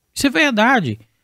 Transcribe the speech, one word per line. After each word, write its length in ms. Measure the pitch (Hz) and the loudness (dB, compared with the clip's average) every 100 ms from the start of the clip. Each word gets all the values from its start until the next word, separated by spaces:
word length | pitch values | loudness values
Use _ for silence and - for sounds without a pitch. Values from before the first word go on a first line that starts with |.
| _ | _
Isso 140 | - 277 | -4 -2
é 40 | |
verdade. 680 | 330 294 214 226 262 139 107 _ _ | 0 0 2 2 2 -2 -6 _ _